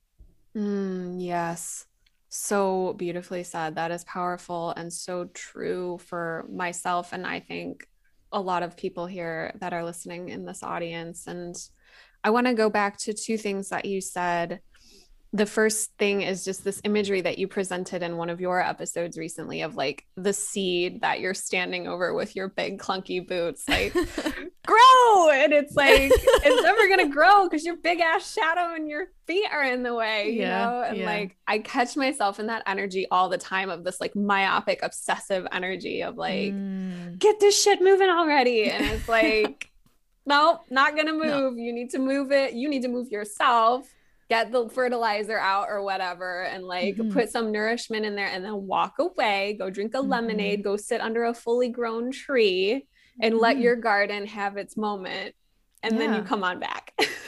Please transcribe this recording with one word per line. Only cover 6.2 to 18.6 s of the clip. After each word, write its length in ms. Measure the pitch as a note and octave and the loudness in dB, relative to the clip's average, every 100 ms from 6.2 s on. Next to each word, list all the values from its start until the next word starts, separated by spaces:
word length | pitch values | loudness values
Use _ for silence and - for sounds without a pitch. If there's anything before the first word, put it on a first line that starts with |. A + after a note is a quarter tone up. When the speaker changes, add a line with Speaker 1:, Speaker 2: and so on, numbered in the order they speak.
| E3+ E3 - | -6 -8 -10
Speaker 1:
myself. 600 | F#3 F3 F3 F3+ F3 F3 | -8 -6 -4 -2 -2 -4
And 140 | F3+ F3+ | -8 -8
I 140 | F3 | -8
think 480 | - F3 F3 - - _ _ _ _ | -8 -10 -10 -12 -18 _ _ _ _
a 80 | G#3 | -6
lot 220 | F#3 F3 | -2 -2
of 140 | F3 - | -4 -6
people 300 | F#3 F#3 F3+ | -10 -8 -10
here 460 | F#3+ E3 D#3+ E3 - | -8 -8 -6 -8 -8
that 120 | F3+ | -8
are 120 | F3 | -6
listening 440 | E3+ F3 F3+ F3 F3+ | -6 -10 -12 -12 -12
in 160 | - | -12
this 180 | F3 F3+ | -12 -12
audience. 640 | - E3+ E3+ E3+ E3 E3+ - | -8 -6 -6 -8 -12 -14 -12
And 280 | F3 F3 E3+ - _ _ - _ _ | -12 -12 -12 -16 _ _ -20 _ _
I 60 | G#3 | 2
wanna 240 | A#3+ B3 | 4 4
go 140 | A3+ A3 | 2 2
back 300 | G#3 G3+ - | 2 0 -2
to 140 | - | -8
two 240 | G#3+ - A3 | -6 -4 -4
things 300 | G#3 G3 G3 | -2 -4 -4
that 160 | - | -6
you 160 | - F#3+ | -4 -6
said. 600 | - F#3 F3 F3 E3+ F3 - _ - - _ - _ | -6 -4 -2 0 -2 -8 -14 _ -20 -20 _ -20 _
The 140 | G3+ G#3 | 0 0
first 440 | - G#3+ G#3+ - - | 2 2 2 -4 -2
thing 240 | G#3 G3+ | 0 0
is 220 | F3 F#3 | -2 -4
just 180 | F#3+ F#3+ | -6 -6
this 180 | G3 - | -6 -4
imagery 360 | G#3 G#3 G3+ F#3+ | 0 0 2 0
that 160 | F3 - | 0 -2
you 100 | F#3+ | -4
presented 540 | G#3 F#3+ F3+ F#3 F3+ | -4 -4 -4 -6 -4
in 120 | E3+ E3+ | -4 -4
one 140 | E3+ | -6
of 100 | E3+ | -4
your 200 | F3+ F3+ | -2 0